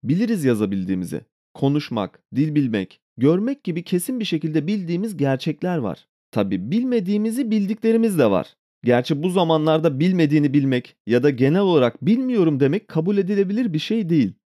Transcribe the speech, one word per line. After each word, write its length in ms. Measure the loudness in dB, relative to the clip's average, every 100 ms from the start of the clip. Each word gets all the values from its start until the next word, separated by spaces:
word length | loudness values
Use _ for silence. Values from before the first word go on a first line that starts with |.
Biliriz 400 | -2 -2 0 0
yazabildiğimizi. 760 | 0 2 0 -2 -2 -4 -4 -8 -12 _ _
Konuşmak, 680 | -4 -2 -2 -4 -6 -6 _ _
dil 200 | -2 0
bilmek, 460 | 0 0 -2 -4 -10 _ 0
görmek 480 | 2 2 -2 -6
gibi 180 | -6 -8
kesin 380 | -4 -4 -2 -6
bir 40 |
şekilde 420 | -4 -4 -2 -2 -2
bildiğimiz 500 | -4 -4 -4 -4 -2
gerçekler 640 | -2 0 -4 -4 -4 -2
var. 280 | -4 -8 _ _ _
Tabii 400 | -4 -2 -2 -2
bilmediğimizi 800 | -2 0 -2 0 -2 -2 -2 -2
bildiklerimiz 680 | 0 -2 -2 0 2 2 4
de 120 | 4
var. 260 | 2 -2 _ _ _
Gerçi 380 | 2 2 2 -2
bu 80 | 0
zamanlarda 680 | 0 2 2 2 2 2 0
bilmediğini 540 | 0 2 2 4 2
bilmek 420 | 2 2 0 -4 _ 0
ya 160 | 2
da 80 | 2
genel 300 | 2 2 2
olarak 460 | 2 4 2 0 0
bilmiyorum 540 | 0 0 2 2 2
demek 280 | 2 0 -4
kabul 300 | -4 -2 0
edilebilir 540 | 0 0 0 0 -2
bir 60 | -4
şey 300 | -2 -4 0
değil. 240 | 2 0 -2